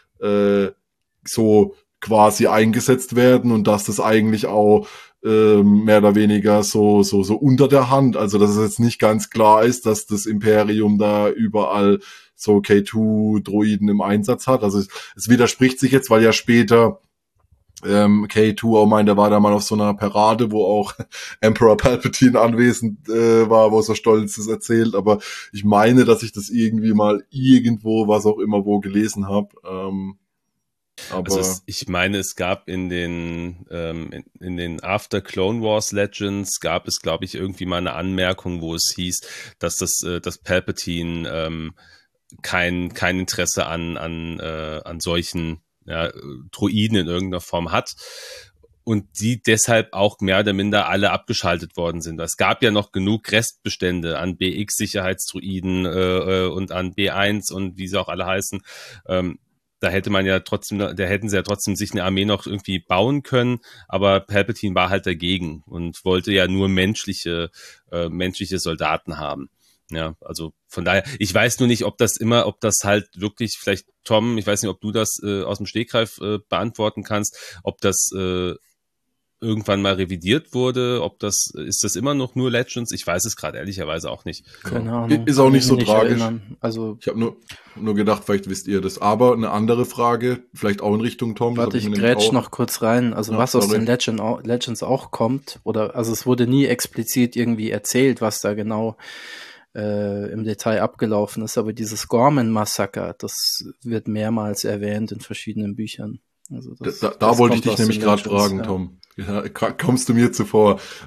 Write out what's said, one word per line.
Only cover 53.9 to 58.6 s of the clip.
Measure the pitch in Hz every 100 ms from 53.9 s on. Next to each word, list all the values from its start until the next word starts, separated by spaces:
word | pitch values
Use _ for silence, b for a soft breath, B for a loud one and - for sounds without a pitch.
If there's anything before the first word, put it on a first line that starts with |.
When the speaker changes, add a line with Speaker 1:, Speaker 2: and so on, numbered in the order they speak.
| 90 85 76
Speaker 2:
an | 90 87
B | 92 92
X | 107 -
Sicherheitsdroiden, | 104 101 92 95 - - 98 92 92 92 90
äh, | 90 92 92 90 95
äh, | 92
und | 85 95
an | 90 92
B | 85 95
eins | 98 101 104 -
und | 95 95 92
wie | 92
sie | 95
auch | 90
alle | 90 90
heißen. | 95 - 95